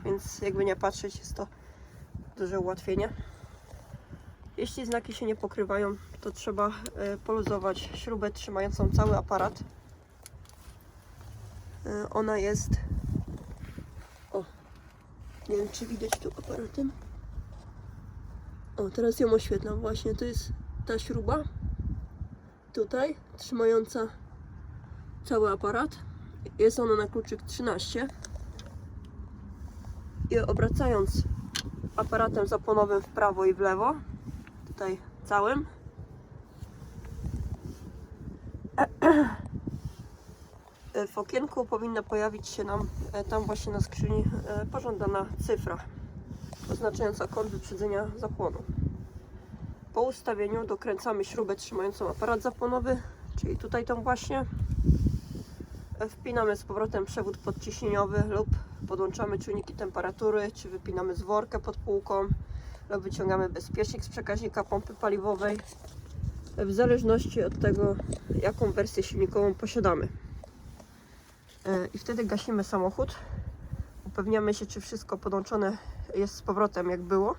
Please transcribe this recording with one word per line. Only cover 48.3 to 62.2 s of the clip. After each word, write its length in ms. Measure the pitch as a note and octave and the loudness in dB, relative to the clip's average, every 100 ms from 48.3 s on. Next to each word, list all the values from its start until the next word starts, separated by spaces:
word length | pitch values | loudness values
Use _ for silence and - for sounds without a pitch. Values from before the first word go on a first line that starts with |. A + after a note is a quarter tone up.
| - F3+ - - - - - - - - - - - - - - | -2 -2 -2 -4 -2 -2 -2 -10 -14 -16 -18 -16 -12 -12 -12 -4
Po 100 | - | 0
ustawieniu 640 | B3+ B3 - G#3 G#3 A3+ A3 | 2 0 -4 0 0 0 -2
dokręcamy 580 | G3+ A#3 F#3+ A#3+ G#3 | -4 -2 -2 0 0
śrubę 320 | G3 - G3+ G3 | 0 0 0 0
trzymającą 540 | - G#3 G3 G3+ F#3 | -2 0 0 0 -4
aparat 320 | - A3 A#3 | 0 2 2
zapłonowy, 600 | B3+ - B3 B3 A#3+ B3+ - - - - | 0 0 0 2 2 0 -2 -12 -6 -2
czyli 160 | - B2+ | 0 0
tutaj 280 | G#3+ A#3+ | 0 -2
tą 180 | A#3 A#3 | 0 0
właśnie. 440 | A3+ B3 - C4+ B3+ - - - - - - - - - - - - - - - | 2 2 2 0 0 0 0 6 8 8 6 2 -4 -10 -10 -14 -12 -12 -12 -6
E, 100 | A3 | -6
wpinamy 480 | - B3+ A#3+ G#3+ G3+ | -4 0 4 4 2
z 80 | |
powrotem 400 | - G#3 G#3+ A3 | -2 -2 0 0
przewód 340 | G3 - G3+ G#3 | 0 -2 -2 -2
podciśnieniowy 840 | - F#3+ A3 - A3 G3+ G3+ G3+ G#3 | -4 -4 -6 -2 2 4 4 4 4
lub 200 | G3+ G#3+ - - - - | 2 4 2 2 -10 -4
podłączamy 500 | F#3 F#3+ F#3 G#3 G3 | 0 0 2 0 0
czujniki 360 | - G3+ - | 0 -4 -4
temperatury, 800 | - G3 F#3 F3+ F#3+ A3 G#3+ G#3 | -6 -4 -2 -4 2 4 4 2
czy 160 | - F#3+ | -4 -10
wypinamy 460 | F#3 G3 F#3 F#3 | -8 -4 -2 0
zworkę 440 | F3 F#3 G#3 A3+ A3 | -2 2 0 2 -4
pod 180 | - G3+ | -4 -6
półką, 520 | - G3+ - G3 | 0 0 2 0